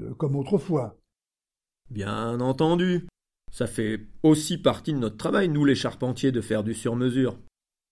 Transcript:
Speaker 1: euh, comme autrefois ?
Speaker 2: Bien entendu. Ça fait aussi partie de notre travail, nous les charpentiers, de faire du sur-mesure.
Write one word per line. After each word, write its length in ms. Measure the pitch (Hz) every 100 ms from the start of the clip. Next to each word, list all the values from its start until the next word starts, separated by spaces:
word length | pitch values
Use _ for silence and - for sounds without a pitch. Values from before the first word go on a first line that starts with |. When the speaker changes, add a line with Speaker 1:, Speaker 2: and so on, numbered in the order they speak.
Speaker 1:
euh, 120 | -
comme 220 | 123 151 139
autrefois ? 600 | 135 202 - 156 117 - _ _ _ _ _ _ _ _ -
Speaker 2:
Bien 500 | 107 101 107 117 120
entendu. 680 | 127 131 160 175 180 175 180 - _ _ -
Ça 160 | - 120
fait 400 | - 107 110 107 -
aussi 360 | 156 151 - 170
partie 340 | 135 - -
de 60 | 147
notre 180 | 113 107
travail, 320 | 170 214 190
nous 160 | 147
les 100 | 143
charpentiers, 560 | 131 120 - 127 123 135
de 100 | 120
faire 220 | 104 107
du 120 | 104
sur-mesure. 640 | 110 120 120 127 123 127 104 - _ _ _ _